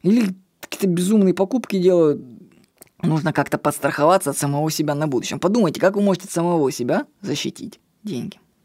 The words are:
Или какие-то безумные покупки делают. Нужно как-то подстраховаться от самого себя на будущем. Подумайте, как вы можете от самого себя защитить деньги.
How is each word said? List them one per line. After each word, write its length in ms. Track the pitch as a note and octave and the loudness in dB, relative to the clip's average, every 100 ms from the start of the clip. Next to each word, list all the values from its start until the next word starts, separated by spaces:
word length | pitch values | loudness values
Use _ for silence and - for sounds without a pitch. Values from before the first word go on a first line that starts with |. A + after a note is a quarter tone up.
Или 320 | F3 A#3 G#3 F#3 _ _ | 4 2 2 -4 _ _
какие-то 260 | - - G3 | -16 -4 0
безумные 480 | E3+ F3+ G#3+ F#3+ | 0 2 4 4
покупки 440 | F3 F#3+ C4 - G3 | 2 0 -2 -2 2
делают. 440 | F3+ F3+ D#3 C#3+ B2+ A2 - _ _ _ - _ | 4 6 4 2 -6 -20 -20 _ _ _ -20 _
Нужно 320 | E3 D#3 D3+ | -2 0 0
как-то 240 | D3 C#3+ D3+ | -2 -2 -2
подстраховаться 720 | D3 - C#3 C#3 D3+ F#3+ C#3+ | -2 -2 -4 2 2 4 0
от 80 | C#3 | -2
самого 320 | C#3+ C#3+ D#3 | -2 -2 -2
себя 240 | D#3 D3+ | -2 -4
на 120 | C#3+ D3+ | -2 -2
будущем. 320 | B2+ - - | -2 -4 -4
Подумайте, 400 | F3 A#3 F3+ - | 0 2 0 2
как 160 | F#3 | 0
вы 60 | G3+ | 2
можете 240 | G3+ F#3 | 0 0
от 60 | - | -4
самого 400 | E3+ E3+ F3 C3+ | -4 0 2 0
себя 340 | B2 B2 E3 D4 _ | -2 -2 -2 -4 _
защитить 580 | G3+ D3 - - - - _ _ | -8 -6 -6 -8 -16 -16 _ _
деньги. 380 | G#3+ C3+ D3 - _ _ | -10 -10 -10 -14 _ _